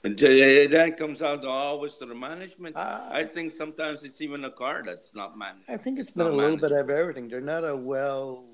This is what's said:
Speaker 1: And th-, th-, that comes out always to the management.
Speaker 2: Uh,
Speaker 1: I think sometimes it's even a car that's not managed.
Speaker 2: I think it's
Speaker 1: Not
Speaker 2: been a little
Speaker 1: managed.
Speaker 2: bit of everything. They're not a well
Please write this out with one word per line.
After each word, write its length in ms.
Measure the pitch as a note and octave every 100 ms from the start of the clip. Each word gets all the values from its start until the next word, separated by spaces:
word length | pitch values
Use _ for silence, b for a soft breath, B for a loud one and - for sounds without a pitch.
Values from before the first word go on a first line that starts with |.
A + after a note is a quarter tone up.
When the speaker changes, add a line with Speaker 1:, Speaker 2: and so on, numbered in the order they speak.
Speaker 1:
And 140 | G#2 G2+
th-, 120 | C#3+
th-, 420 | C3+ C3+ C3+ C#3+
that 260 | D#3+ E3 D#3+
comes 240 | D#3 C#3
out 200 | D#3 D3 C3
always 520 | C3+ C#3+ D3 D3 C#3+
to 80 | B2+
the 100 | A#2+
management. 600 | B2+ E3+ F#3+ _ E3+ D#3
Speaker 2:
Uh, 340 | - - -
Speaker 1:
I 120 | C#3+ D#3+
think 260 | E3+ E3
sometimes 500 | - D#3 D#3 D#3 C#3+
it's 180 | C#3 -
even 240 | D3+ C#3+ C3+
a 60 |
car 320 | - B2+ D#3 G#2+
that's 280 | F2+ - G#2+
not 220 | G2 G#2+
managed. 320 | G2 F#2 -
Speaker 2:
I 80 | A#2+
think 220 | B3+ C4+
it's 160 | A#3+ F3
Speaker 1:
Not 100 | E3
Speaker 2:
been 80 |
a 20 | C#3+
little 140 | C#3+ D#3+
Speaker 1:
managed. 40 |
Speaker 2:
bit 100 | D3+
of 180 | C#3+ C#3
everything. 380 | C#3+ F3 C3+ A#2+
They're 120 | B2
not 220 | C#3+ D#3+
a 120 | D#3+ C#3
well 720 | B2+ C3+ C#3 C3+ C3+ B2+ B2